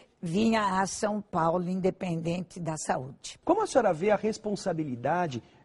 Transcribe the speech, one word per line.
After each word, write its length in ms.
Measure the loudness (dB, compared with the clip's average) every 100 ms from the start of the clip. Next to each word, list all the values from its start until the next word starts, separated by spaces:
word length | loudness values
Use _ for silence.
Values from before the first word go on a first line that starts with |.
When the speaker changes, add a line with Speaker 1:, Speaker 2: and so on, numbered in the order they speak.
| -12 _
Speaker 1:
vinha 600 | -2 2 4 4 2 0
a 60 | 0
São 340 | -2 -2 -2
Paulo, 480 | -2 0 2 2 0
independente 880 | 0 0 0 -4 -4 -2 -4 -6 -8
da 180 | -6 -4
saúde. 640 | -4 -4 -6 -12 -16 -4
Speaker 2:
Como 180 | 2 2
a 40 | 4
senhora 260 | 4 4
vê 180 | 2 2
a 60 | 2
responsabilidade 1300 | 0 -4 -4 -4 -2 -4 -4 -2 0 0 0 -4 -8 -18